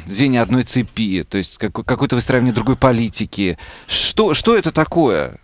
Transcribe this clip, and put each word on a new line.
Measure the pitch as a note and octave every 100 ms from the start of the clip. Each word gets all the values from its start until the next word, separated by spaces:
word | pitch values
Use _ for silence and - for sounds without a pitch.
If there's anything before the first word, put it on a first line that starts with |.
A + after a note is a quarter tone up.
| E2+
звенья | G2 C#3 B2
одной | G2+ B2+
цепи? | A#2 B2+ A2 - G#2+ F#2 -
То | G2
есть | F2+ -
како-, | G#2+ -
какое-то | - A#2+ C#3 B2
выстраивание | - B2+ B2
другой | A2 G#2+ B2+
политики? | C3 A#2 A#2 - - - G3 E2+ - - -
Что, | - - - G#3+
что | D3+ A3+ A3+
это | E3+
такое? | D#3 D#3 E3+ C3+ D#2+ B1+ -